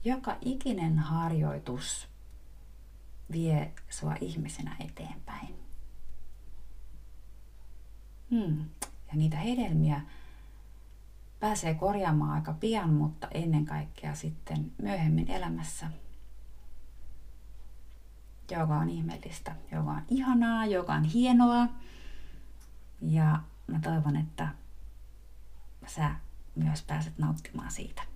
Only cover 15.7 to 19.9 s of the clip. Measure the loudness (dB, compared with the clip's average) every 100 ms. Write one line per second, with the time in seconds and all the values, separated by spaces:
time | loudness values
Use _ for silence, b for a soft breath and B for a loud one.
15.7 | -6 -6 -6 -8 -10 -10 -10 -10 -10 -8
16.7 | -8 -8 -8 -8 -8 -10 -12 -12 -10 -10
17.7 | -10 -12 -14 -16 -16 -16 -14 -6 0 4
18.7 | 4 2 0 -2 -4 -8 -8 -6 -8 -6
19.7 | -2 0